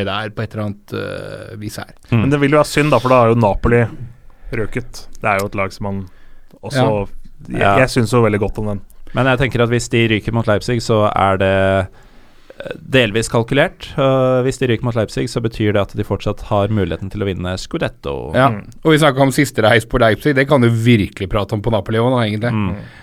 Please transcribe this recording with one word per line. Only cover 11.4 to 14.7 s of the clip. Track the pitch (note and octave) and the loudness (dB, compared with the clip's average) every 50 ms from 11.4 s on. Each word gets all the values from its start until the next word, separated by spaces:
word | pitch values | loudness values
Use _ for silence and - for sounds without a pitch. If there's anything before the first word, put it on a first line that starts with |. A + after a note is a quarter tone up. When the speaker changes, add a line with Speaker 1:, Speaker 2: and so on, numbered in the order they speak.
| G2 F#2+ G2 F#2+ F#2+ G2 F#2+ F#2+ F#2 - - - - - - - - - - - - - - | 2 2 2 2 2 2 2 0 0 -2 -8 -18 -20 -20 -20 -20 -20 -20 -20 -20 -20 -20 -18
Speaker 2:
eh, | - - - - - | -14 -12 -12 -12 -12
delvis | - - C3 C3 A#2+ G#2 G2+ A2+ A2 - | -6 0 2 2 2 2 0 -2 -2 0
kalkulert. | - A#2 A2+ - C#3 C#3 D#3 - - - - - - D3+ | 0 0 0 0 0 0 0 0 -2 -8 -16 -8 -4 0
Og | C3+ C3+ C3+ C3 C3 C3 B2+ B2+ B2 | 0 2 2 2 2 2 2 2 0
hvis | C3 B2+ - | -2 -2 -2
de | C3+ B2 | 0 0